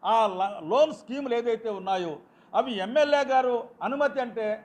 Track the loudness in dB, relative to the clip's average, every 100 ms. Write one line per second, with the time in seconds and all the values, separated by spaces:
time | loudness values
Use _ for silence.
0 | 2 4 4 0 -4 -4 -2 2 2 0
1 | -10 -8 -2 -2 0 -2 -4 -6 -2 -2
2 | -2 -8 -16 _ _ -2 0 -2 0 2
3 | 4 4 4 2 2 -2 -4 -8 -6 0
4 | -2 0 -6 -4 -4 -6